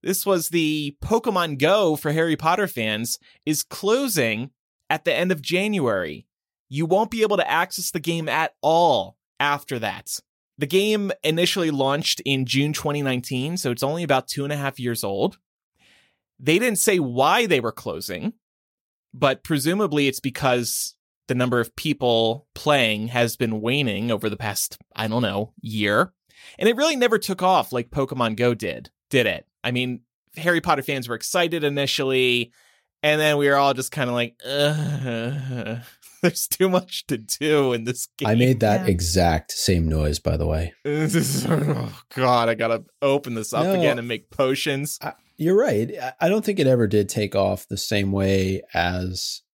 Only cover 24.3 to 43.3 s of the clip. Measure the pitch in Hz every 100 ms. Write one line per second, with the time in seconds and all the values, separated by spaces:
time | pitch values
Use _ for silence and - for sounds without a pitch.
24.3 | 95 110 98 - - _ - 110 117 113
25.3 | 98 110 - 113 107 104 104 180 _ _
26.3 | _ - - 220 233 311 285 240 220 -
27.3 | 180 185 180 - 123 117 - 135 131 117
28.3 | 107 123 113 101 62 - _ _ 135 110
29.3 | 82 _ _ 120 123 127 120 _ _ _
30.3 | - 160 170 175 147 131 139 120 113 -
31.3 | 180 175 165 147 143 139 - 135 131 127
32.3 | 123 117 _ _ _ _ _ 151 151 156
33.3 | 147 143 139 139 131 123 - 123 120 120
34.3 | _ 123 143 147 151 151 139 131 117 117
35.3 | 143 135 123 110 117 120 _ - _ 180
36.3 | 170 - - 190 185 185 - - 117 107
37.3 | - 151 151 135 120 113 123 - - 113
38.3 | 113 127 120 110 104 92 90 87 90 85
39.3 | 80 - - - 90 80 78 76 76 80
40.3 | 80 80 78 82 - 143 147 160 165 131
41.3 | 139 - 160 147 120 113 - _ - 127
42.3 | 123 117 113 113 113 - _ 143 139 135